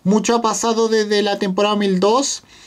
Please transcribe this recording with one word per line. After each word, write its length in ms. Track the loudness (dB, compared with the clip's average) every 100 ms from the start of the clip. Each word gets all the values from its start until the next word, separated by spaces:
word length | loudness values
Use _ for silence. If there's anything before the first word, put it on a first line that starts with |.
Mucho 320 | 0 0 2 0
ha 60 |
pasado 480 | 0 -2 -2 0 0
desde 340 | 0 0 0
la 160 | 0 -2
temporada 360 | -2 0 0 0
mil 240 | 0 2
dos 440 | 2 2 -2 -8 -14 -20